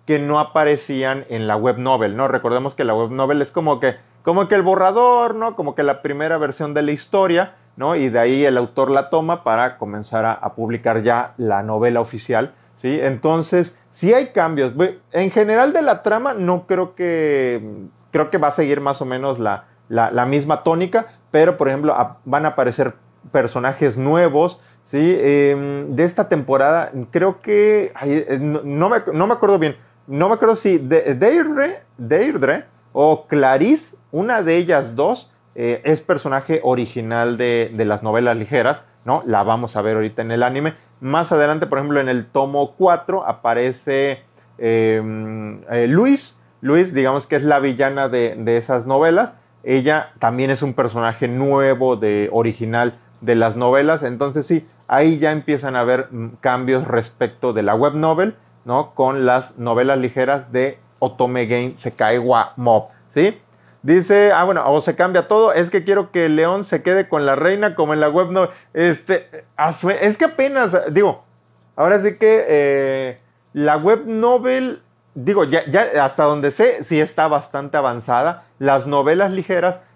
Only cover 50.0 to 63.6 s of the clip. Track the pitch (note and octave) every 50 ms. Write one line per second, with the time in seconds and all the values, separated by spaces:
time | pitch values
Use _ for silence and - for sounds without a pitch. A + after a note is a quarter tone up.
50 | - - - - - A#2 A#2+ B2+ C3+ C3+ C3+ - D3 C3+ A#2+ - B2+ A#2 G#2 A#2+
51 | A#2 A2+ A2 - - A#2+ A#2+ B2+ C#3 C#3 C#3 C#3 C3+ C3+ C3 A#2+ C3 B2+ B2 G#2
52 | A2 G#2 G#2 G#2 G#2 G2+ - A2+ A2+ A#2 G#2+ - A#2 A2 A2+ A#2+ A#2+ A#2+ A#2 -
53 | _ _ _ _ A#2 A#2 A#2 A2+ A2+ A2+ G#2 A#2+ B2 B2 C3 C#3 C#3+ D#3 D#3+ D#3
54 | D3 A#2+ B2 A2+ C#3+ C#3+ B2+ D3+ C#3 - E3+ D#3+ D#3 - _ _ _ - B2 C#3
55 | D3+ D#3+ D#3+ D3 D#3 D3+ D#3 D3+ C3+ - D3+ C3 C#3 C3+ B2+ B2 A#2+ A#2+ B2+ B2+
56 | C3 - B2 A#2 A2+ A#2 A#2 - - C3+ B2+ B2+ B2+ B2+ C3 B2+ - A#2+ A#2+ A#2
57 | A2+ - - - B2 A2 - _ - B2 A2 A2 G#2 G2+ G#2+ A2+ C3+ D3 C#3+ D#3
58 | D#3 D#3+ D#3+ E3 F#3+ A3 A3 - _ _ _ _ _ A#2+ B2 C#3 D3 - - -
59 | C3 C3 C3+ C#3 B2+ B2 B2 B2+ B2+ - - B2 A#2+ A#2 A#2 A#2+ B2+ C3+ C#3 C3
60 | B2+ A#2 - C3+ B2+ C3 C#3+ C#3 B2+ A#2+ A#2+ B2+ C3 C#3 C3+ - _ _ _ _
61 | C3 B2+ - - C3 B2 B2+ B2+ A#2+ G#2+ A#2+ A#2+ B2 B2+ - - - B2 - -
62 | A#2 G#2+ A#2+ B2 A#2 B2+ B2+ A2+ - - - - B2 A#2+ A2+ G#2+ - - - _
63 | _ _ - C#3+ E3+ G#3 A3 - _ _ _ _